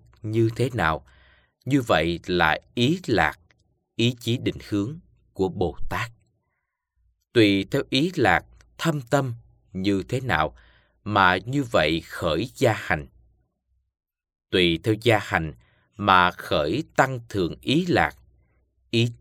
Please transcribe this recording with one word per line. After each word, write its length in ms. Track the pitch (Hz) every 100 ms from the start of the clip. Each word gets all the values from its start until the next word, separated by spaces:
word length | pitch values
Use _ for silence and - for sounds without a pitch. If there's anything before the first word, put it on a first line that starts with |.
| _ -
như 280 | 110 110 113 113
thế 140 | 123
nào, 320 | 123 82 78 - _ _ _ _ _ -
như 160 | 139
vậy 380 | 120 87 80 85 -
là 340 | 87 82 78 _ -
ý 240 | 123 185 -
lạc, 320 | 95 78 - _ _ _ _ _ -
ý 200 | 117 127
chí 180 | - -
định 200 | 113 - -
hướng 300 | 101 104 160 - _ _
của 160 | - 95
Bồ 280 | 87 85 - -
Tát. 220 | 95 113 - _ _ _ _ _ _ _ _ _ _ _
Tùy 320 | 120 104 98 95
theo 120 | - -
ý 220 | 131 165 175
lạc, 300 | 98 82 - _ _ -
thâm 240 | 165 147
tâm 340 | 123 143 135 117 - _ _
như 300 | 92 95 98 90
thế 120 | 123
nào 340 | 123 82 78 - _ _ _ _
mà 340 | - 101 92 92 107
như 180 | 139
vậy 380 | 127 101 78 82 -
khởi 440 | - 90 78 - -
gia 180 | 127
hành. 340 | 107 - 85 69 _ _ _ _ _ _ _ _ _ _ _ _ _ _
Tùy 300 | 95 87 80
theo 120 | - 107
gia 180 | 120 107
hành 340 | - 95 80 - _ _ _ -
mà 360 | 101 92 90
khởi 520 | - - 90 76 110 160 -
tăng 240 | 135 131 117
thượng 260 | 104 85 76
ý 240 | - 139 180
lạc, 320 | 101 80 - _ _ _ _ _ _ _
ý 220 | 117 120 117